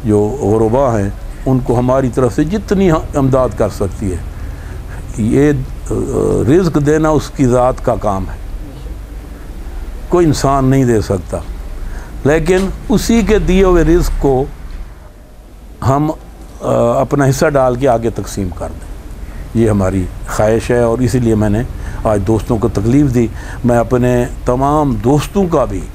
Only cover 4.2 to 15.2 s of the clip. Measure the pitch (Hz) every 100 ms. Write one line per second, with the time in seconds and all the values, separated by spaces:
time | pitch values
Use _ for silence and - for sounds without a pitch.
4.2 | - - - - - - - - - -
5.2 | 107 123 147 143 131 - - 110 107 113
6.2 | 98 95 98 165 175 151 143 156 156 151
7.2 | - - 131 123 123 127 - 110 107 95
8.2 | 92 - - - - - - - - -
9.2 | - - - - - - - - - 175
10.2 | 165 - 139 139 131 135 127 113 95 98
11.2 | - 90 - - - - - - - -
12.2 | 127 160 160 185 196 - - 208 - 233
13.2 | 190 214 160 185 190 175 156 175 - -
14.2 | 143 131 147 - - - - - - -